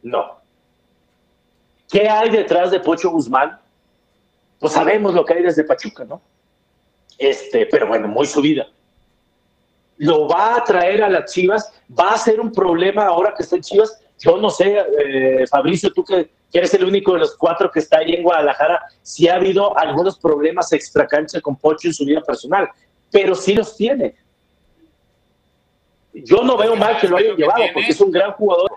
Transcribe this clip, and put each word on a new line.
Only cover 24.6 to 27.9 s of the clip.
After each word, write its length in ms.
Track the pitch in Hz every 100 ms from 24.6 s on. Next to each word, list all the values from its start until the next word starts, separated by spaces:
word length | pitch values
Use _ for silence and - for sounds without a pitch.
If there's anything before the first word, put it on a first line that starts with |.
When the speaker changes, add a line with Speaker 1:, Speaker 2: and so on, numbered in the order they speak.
| _ _ 320 _ _ _ _ _ _ _ _ _ _ _ _
Speaker 1:
Yo 280 | - 113 196
no 140 | 247 240
veo 160 | 220
Speaker 2:
Es 60 | 220
que 40 |
Speaker 1:
mal 140 | 208 220
que 80 | 185
Speaker 2:
sabes 40 |
Speaker 1:
lo 60 | 180
Speaker 2:
qué 60 |
es 60 | 220
Speaker 1:
hayan 20 |
Speaker 2:
lo 60 | 175
que 60 |
Speaker 1:
llevado, 140 | 151 226
Speaker 2:
tiene, 140 | 214
Speaker 1:
porque 160 | - 330